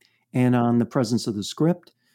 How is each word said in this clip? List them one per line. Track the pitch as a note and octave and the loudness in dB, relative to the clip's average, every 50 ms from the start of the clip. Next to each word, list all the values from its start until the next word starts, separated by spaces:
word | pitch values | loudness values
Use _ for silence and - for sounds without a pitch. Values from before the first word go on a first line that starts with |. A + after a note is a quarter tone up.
| _ _ _ _ _ _ - | _ _ _ _ _ _ -2
and | C3 B2 B2 B2 | 0 2 2 2
on | B2 A#2+ A#2+ A#2 A#2+ | 2 2 2 2 2
the | A#2 | 0
presence | A#2 - C#3+ B2+ A2 B2 A2 - | 0 0 -2 -2 0 -2 -2 -2
of | - G#2+ | -4 -6
the | G#2 G2 | -6 -6
script. | - - - D3+ D#3+ F3+ F3 - - _ _ _ _ _ | -8 -4 -2 0 0 0 -2 -6 -14 _ _ _ _ _